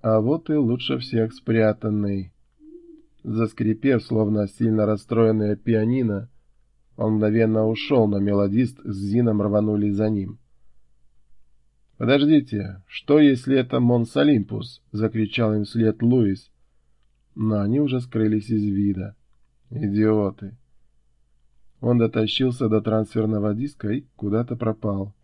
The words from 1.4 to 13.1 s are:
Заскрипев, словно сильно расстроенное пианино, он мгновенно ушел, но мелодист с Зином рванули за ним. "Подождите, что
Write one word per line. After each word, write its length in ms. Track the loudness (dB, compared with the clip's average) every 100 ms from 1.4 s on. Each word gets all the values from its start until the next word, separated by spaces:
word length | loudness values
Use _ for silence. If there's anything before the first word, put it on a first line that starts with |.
| -2 2 2 0 -2 -2 -2 -4 -8 _ _ _ -20 -20 -20 -20 _ _
Заскрипев, 800 | -6 -2 -2 -2 -2 0 2 0
словно 440 | 0 0 0 0 -2
сильно 380 | -2 0 2 2
расстроенное 720 | 0 -2 2 2 2 0 -2
пианино, 720 | 0 0 2 0 -2 -4 -8 -20 _ _ _ _ _ -6
он 200 | -2 0
мгновенно 520 | 2 2 2 2 0
ушел, 400 | -2 0 2 2
но 120 | 2
мелодист 600 | 0 0 0 0 -2 -4
с 120 | -10 -8
Зином 460 | -2 0 2 0
рванули 480 | 0 0 0 0 0
за 180 | 0 -2
ним. 300 | -2 -6 -12 _ _ -20 -20 _ _ -20 _ _ -20 -20 _ _ _ _ _
"Подождите, 880 | 0 2 4 4 2 -6 -6 -10 _
что 320 | -18 2